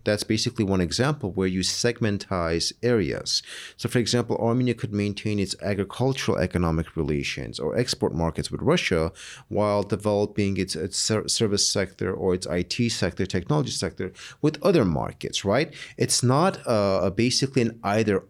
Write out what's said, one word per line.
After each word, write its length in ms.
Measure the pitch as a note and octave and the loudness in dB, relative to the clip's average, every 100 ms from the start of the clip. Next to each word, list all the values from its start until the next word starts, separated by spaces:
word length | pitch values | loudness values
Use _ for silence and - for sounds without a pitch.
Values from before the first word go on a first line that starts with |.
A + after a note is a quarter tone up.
that's 180 | - G#2 | -2 0
basically 420 | - A2 A#2+ - | 0 0 0 0
one 160 | G2 F#2+ | 0 2
example 520 | E2+ - C3+ D3+ G2+ | 2 2 0 0 -4
where 160 | F#2+ F#2+ | 0 0
you 140 | F#2 | 0
segmentize 1120 | F2+ - A#2+ A#2+ A2 G2 - F#2+ E2 E2 - - | -2 0 -2 0 0 -2 -2 -2 0 0 -2 -2
areas. 600 | A#2+ A#2 D#2 A1+ - - - - - - | 2 2 2 -2 -2 -4 -4 -12 -16 -6
So, 100 | A#2 | -2
for 100 | B2+ | 0
example, 380 | A2+ B2 A#2 G2+ | 2 2 2 0
Armenia 380 | A2+ B2 B2 | 2 2 2
could 180 | A#2 A2 | 0 -2
maintain 480 | G#2 G2+ G2+ A2 G#2 | 0 -2 -2 -2 0
its 160 | F#2+ - | -2 -2
agricultural 760 | F#2+ G2+ G2 - C3 C3 - - | -2 -2 -2 -2 0 0 0 0
economic 560 | F2 F2 E2+ D#2+ E2+ E2 | 0 2 2 0 -2 -2
relations 600 | D2+ D2 C#2 - A#1 - | 0 0 -2 -6 -8 -6
or 180 | D2 - | -2 0
export 380 | - - G#2+ | 0 0 -2
markets 340 | D#2+ E2 D#2 - | 0 0 -2 -4
with 140 | D2+ | -2
Russia 480 | F#2 E3+ - E2+ D#2+ - - - - | 2 2 2 2 0 -4 -14 -18 -6
while 340 | G2 G#2 G#2 | 0 2 2
developing 720 | F#2 G2+ G#2+ G2+ G#2 - G2+ G2 | 0 -2 2 2 2 0 0 0
its, 200 | F#2 D#2 | -2 -4
its 200 | G2 - | -4 -2
ser-, 300 | - G#2+ - | 0 0 0
service 400 | - A2 G2+ - | 0 2 2 2
sector 480 | G#2+ F#2 - F#2+ | 0 -2 -2 -4
or 200 | - F#2+ | 0 0
its 120 | F#2 - | 0 0
I 160 | F2+ | -2
T 260 | F2+ - A#2+ | -2 0 -2
sector, 380 | - F2+ - F#2 | 0 -2 -2 -2
technology 460 | F#2 F2+ D3+ A#2+ | -2 0 0 0
sector 400 | - F#2 - F#2 - - - | -2 -4 -4 -8 -8 -18 -2
with 220 | D3+ D#3 | -2 2
other 220 | F#3+ F3 | 4 4
markets, 600 | G2 C#2+ G1+ - - - | 4 2 -2 -6 -6 -4
right? 300 | G2 A#2 E3 - - - | 0 0 0 -6 -12 -2
It's 260 | B2 - | 0 2
not, 420 | A#2+ C3+ F#3 - | 2 4 2 0
uh, 360 | C3+ A2 G2+ F#2+ | 0 2 4 2
a 80 | F#2 | 2
basically 520 | F#2+ B2 - C#3 C#3 | 2 2 2 0 2
an 180 | A2+ - | 0 0
either 400 | G2 G#2+ G#2+ G2 - | 0 2 4 2 2